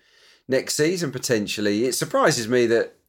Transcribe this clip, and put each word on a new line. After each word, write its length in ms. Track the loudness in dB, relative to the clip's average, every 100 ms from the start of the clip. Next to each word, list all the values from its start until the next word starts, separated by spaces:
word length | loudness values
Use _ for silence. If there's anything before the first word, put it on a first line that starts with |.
| _ _ _ _ -2
next 260 | -2 -2
season, 380 | -2 -2 -2 -4
potentially. 760 | -6 -2 -2 -2 -2 0 0 0
It 80 |
surprises 520 | -2 -2 2 2 2 0
me 200 | 2 4
that, 320 | 2 0 _